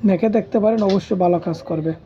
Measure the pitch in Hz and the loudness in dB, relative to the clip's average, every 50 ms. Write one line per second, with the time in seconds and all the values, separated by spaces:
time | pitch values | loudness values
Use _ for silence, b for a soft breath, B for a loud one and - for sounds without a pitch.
0 | - 208 190 175 - 220 208 226 208 - - 233 202 214 226 226 208 196 190 196 | 2 2 2 2 0 0 0 0 -2 0 -2 0 2 2 2 2 2 2 2 0
1 | 160 - 214 185 180 175 175 170 165 175 165 156 - - 170 156 156 160 160 160 | 0 -2 -2 0 2 2 2 2 0 -4 -6 -6 -6 -6 -6 -4 -4 -4 -6 -6
2 | - | -10